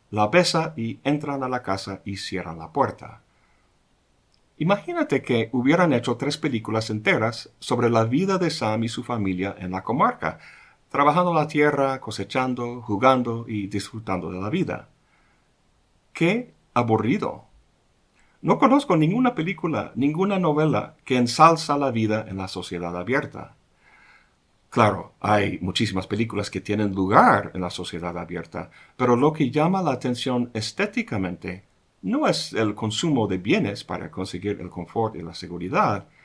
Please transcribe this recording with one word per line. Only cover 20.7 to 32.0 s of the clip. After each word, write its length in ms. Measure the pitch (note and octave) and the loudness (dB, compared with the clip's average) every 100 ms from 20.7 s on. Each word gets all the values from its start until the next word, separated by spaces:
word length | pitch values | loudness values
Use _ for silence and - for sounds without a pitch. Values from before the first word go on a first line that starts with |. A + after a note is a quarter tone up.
| G#2+ - - | 2 -2 -14
que 120 | - B2+ | -2 2
ensalza 640 | A#2+ - D#3+ D#3+ - C#3+ | 2 6 6 6 0 0
la 140 | C#3 | 0
vida 340 | A2+ G#2+ A2 G#2+ | 2 0 0 -4
en 80 | F#2+ | -8
la 120 | F#2 | -8
sociedad 460 | F#2 F2+ F2 F2 | -8 -8 -6 -6
abierta. 600 | F2 F#2+ C3+ C#3 - D2+ _ _ _ _ _ _ _ _ _ _ _ _ | -6 -2 -2 -2 -12 -16 _ _ _ _ _ _ _ _ _ _ _ _
Claro, 440 | - G#2+ F#2 - _ | 4 4 4 -8 _
hay 380 | G2+ G#2 G2 - | 2 2 2 -2
muchísimas 460 | F#2 - G#2+ F#2 - | -4 -2 -2 -2 -4
películas 440 | G#2 A2+ G2 G2+ | -2 -2 -2 -6
que 100 | F#2+ | -8
tienen 340 | - G#2 G#2 | -2 0 0
lugar 580 | F#2+ F#2+ B2 A#3+ G#2 - | 0 4 6 6 4 0
en 60 | - | -6
la 100 | F2 | -8
sociedad 480 | - F2 E2+ F2 E2+ | -8 -10 -8 -8 -8
abierta, 520 | E2 F2 E2 F2 E2 - - - | -8 -10 -10 -12 -12 -18 -20 -2
pero 200 | B2 A#2+ | 2 4
lo 160 | D3 | 4
que 180 | D#3 C3 | 2 0
llama 300 | D3 E3 F#3+ | 2 2 2
la 120 | E3 | 0
atención 580 | B2 C3 A#2+ C3+ B2 A#2+ | -2 -2 -2 -2 0 -2
estéticamente 1120 | A2 - - G#3 A#3+ A3+ G#2+ F#2 F2+ F2+ F#2 _ _ _ _ | -4 -6 -4 -2 -2 -4 -4 -4 -6 -10 -12 _ _ _ _